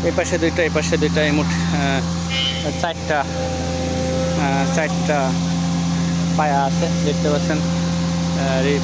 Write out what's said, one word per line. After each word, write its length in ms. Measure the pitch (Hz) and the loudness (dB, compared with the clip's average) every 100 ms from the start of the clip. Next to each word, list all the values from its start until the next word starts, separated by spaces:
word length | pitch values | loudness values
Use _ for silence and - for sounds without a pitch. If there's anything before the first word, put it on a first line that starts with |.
এই 80 | 175 170 | 0 0
পাশে 220 | 165 175 | 0 2
দুইটা, 260 | 165 165 | 0 2
এই 60 | 165 | 0
পাশে 240 | 170 156 160 | 0 0 0
দুইটা, 260 | 156 170 | 2 2
এই 80 | 151 | 2
মোট, 140 | 147 170 | 2 2
আহ, 1300 | 170 170 156 139 131 127 - - - - 180 160 - | 0 0 0 0 0 -2 -4 -4 -2 -2 -2 -4 -2
চারটা, 380 | 170 165 - 151 | -4 -4 -2 -2
আহ, 1600 | 139 - - - - - - - - - - 165 143 135 135 170 | 0 -2 -4 -4 -4 -4 -2 -2 -2 -2 0 0 0 0 0 0
চারটা 560 | 156 - - 147 135 135 170 170 170 - 170 170 170 170 - 165 | 0 0 0 2 2 0 0 0 0 0 0 0 0 0 0 2
পায়া 260 | 156 139 | 2 2
আছে, 240 | 139 170 170 170 165 | 2 2 0 0 0
দেখতে 240 | 147 151 | 0 2
পাচ্ছেন। 280 | - - 156 | 0 0 0
আহ, 1080 | 85 85 - - - - - 170 135 135 135 | 0 0 0 0 0 0 -2 0 0 2 2
এই 140 | 139 | 2